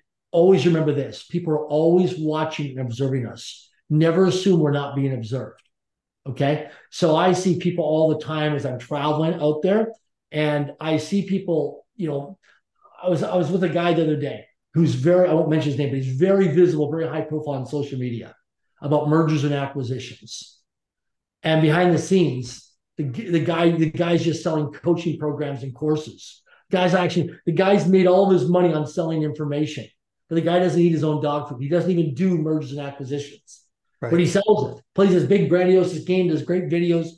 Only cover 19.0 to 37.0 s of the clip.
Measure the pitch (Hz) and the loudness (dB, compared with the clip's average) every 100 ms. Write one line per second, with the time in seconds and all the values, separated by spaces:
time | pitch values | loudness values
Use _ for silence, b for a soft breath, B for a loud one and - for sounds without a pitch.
19 | 143 156 156 151 147 143 139 143 117 123 | 2 2 2 0 0 -2 -4 -6 -8 -8
20 | - - - - - _ _ _ _ _ | -10 -18 -20 -20 -20 _ _ _ _ _
21 | _ _ _ _ 160 160 156 165 180 160 | _ _ _ _ 0 2 4 4 4 2
22 | - 190 156 127 117 - _ _ _ - | 2 2 2 -2 -10 -14 _ _ _ -8
23 | 139 123 208 170 143 165 170 160 160 - | -8 -8 -2 0 0 2 2 2 0 0
24 | 170 170 165 147 175 156 143 - 175 170 | 2 2 2 -2 -2 -2 -4 -4 -2 0
25 | 170 143 151 139 143 135 135 117 151 151 | -2 -4 -4 -4 -6 -8 -10 -4 -2 -2
26 | - - - - b b _ 185 180 180 | -4 -16 -20 -20 b b _ 0 2 2
27 | 180 180 143 - - 160 190 202 165 190 | 2 0 -4 -4 -2 2 4 4 4 4
28 | 180 185 190 180 160 180 180 156 147 - | 6 4 6 4 4 4 2 2 -2 -4
29 | 160 160 151 151 151 143 147 - 104 _ | -4 -2 -4 -4 -4 -2 -4 -6 -14 _
30 | _ _ - 165 160 180 180 160 170 160 | _ _ -4 -2 2 2 2 4 4 4
31 | 156 151 147 147 - 123 139 170 170 175 | 0 0 -2 -4 -6 -8 -2 0 2 0
32 | 156 127 190 170 156 156 131 143 143 135 | 0 0 0 0 0 -2 -4 -10 -10 -10
33 | 127 143 143 - _ - _ _ _ _ | -8 -8 -8 -16 _ -20 _ _ _ _
34 | 120 170 170 196 208 208 - - _ - | 0 2 2 2 2 2 0 -8 _ 2
35 | 196 180 131 202 151 175 180 185 175 156 | 4 4 4 2 2 2 4 4 2 -2
36 | 175 185 170 151 127 180 156 170 170 165 | -2 0 0 0 -2 -4 -2 0 0 0